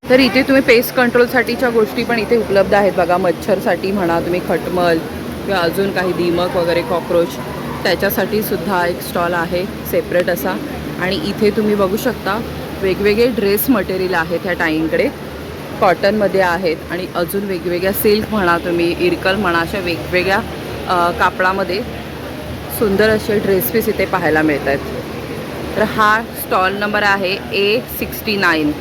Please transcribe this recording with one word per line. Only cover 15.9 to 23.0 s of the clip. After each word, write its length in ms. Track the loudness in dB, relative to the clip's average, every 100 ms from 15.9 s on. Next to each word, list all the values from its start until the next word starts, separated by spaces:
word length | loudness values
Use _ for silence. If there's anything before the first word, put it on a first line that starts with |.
| 4 2 2 2 2
आहेत 340 | 2 2 0 -2 -6
आणि 160 | -8 -6 -4
अजून 280 | -2 -2
वेगवेगळ्या 500 | -4 -4 -2 -2 0
सिल्क 340 | 2 2 2 2
म्हणा 260 | 0 2 2
तुम्ही, 380 | 2 0 0 2
इरकल 360 | 0 2 0 2
म्हणा, 240 | 2 2
अशा 200 | 0 -4
वेगवेगळ्या, 580 | -4 -4 -2 0 2 0 -2 -8 -8 -8 -2
अ, 240 | 2 2 2
कापडामध्ये 640 | 0 2 0 0 -2 -4 -6 -8 -10 -10 -10 -10 -10 -10 -8 0
सुंदर 300 | 2 4